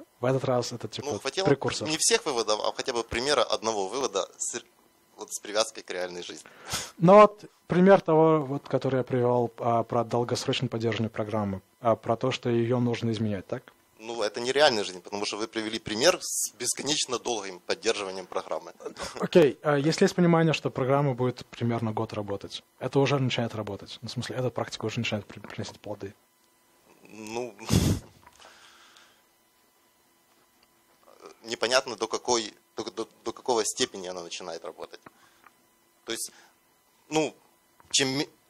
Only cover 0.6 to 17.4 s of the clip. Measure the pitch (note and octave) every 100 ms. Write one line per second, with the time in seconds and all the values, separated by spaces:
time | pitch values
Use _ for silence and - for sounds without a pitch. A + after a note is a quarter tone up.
0.6 | - A#2+ G#2+ - C#3+ G#2 C3+ F#3+ F#3+ C#3
1.6 | B2 - D3+ D#3+ - A3+ E3 A#2+ G#2 G#2+
2.6 | G2+ - C3+ A#2+ A2+ A2+ C3+ C3+ G#2+ G#2+
3.6 | A2 G#2 F#2+ B2+ A#2+ F#2+ - - - A#2+
4.6 | - _ _ _ _ - G#2 - G#2+ G2+
5.6 | A2+ G#2+ - F2+ F2+ F2 E2+ D#2+ - -
6.6 | - - - - E3+ G3+ G#3 - - _
7.6 | - E3+ F#3+ F#3 - D#3 D#3+ D#3 C3 C#3
8.6 | - C3 C3 C3 A#2 B2+ A#2+ B2 A#2 -
9.6 | B2 A#2 A2+ A#2+ A2+ A#2+ A#2+ B2 - B2+
10.6 | B2 A2+ A2+ A2+ A2 - G#2+ G#2+ G2+ G2
11.6 | _ _ A#2 G#2+ - A#2 C3 - B2 A#2
12.6 | A#2 B2 A#2+ A2+ A#2 A2 A2 G2 - C3
13.6 | - _ _ _ A2 A#2 G#2+ B2+ A#2+ C3+
14.6 | D3 G#2+ F#2+ F2+ F#2+ G2+ G#2 G#2 A2+ A2+
15.6 | G#2+ A2 - G#2+ D#3 F3 - - - -
16.6 | A#2 - B2+ D3+ - A#2+ - A2+